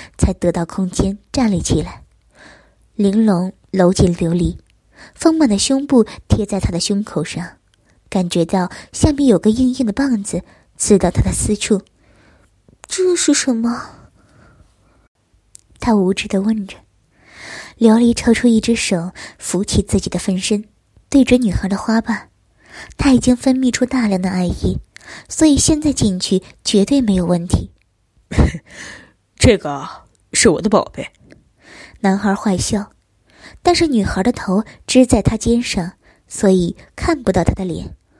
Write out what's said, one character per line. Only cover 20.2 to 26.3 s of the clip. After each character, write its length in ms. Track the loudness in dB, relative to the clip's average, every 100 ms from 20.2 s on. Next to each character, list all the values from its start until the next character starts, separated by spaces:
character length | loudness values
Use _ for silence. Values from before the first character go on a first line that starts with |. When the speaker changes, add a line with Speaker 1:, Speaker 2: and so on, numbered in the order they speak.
| -4 -4
Speaker 1:
身， 280 | -2 -4 -6 _ _ _ _
对 160 | 2
准 180 | 4 4
女 80 | 2
孩 200 | -2 -4
的 80 | -4
花 240 | -2 -2
瓣。 280 | -2 -6 -10 _ _ _ _ -20 -12 -2
她 160 | 2
已 60 | 4
经 140 | 4
分 240 | 2 0 0
泌 140 | 0
出 140 | 0 -2
大 200 | 0 0
量 160 | 0
的 80 | -2
爱 160 | -2 -2
意， 320 | -2 -4 -4 -10 -20 -20 -20 -10
所 180 | 2 4
以 80 | 4
现 260 | 2 0
在 120 | 0
进 260 | 0 -2 -2
去 240 | -2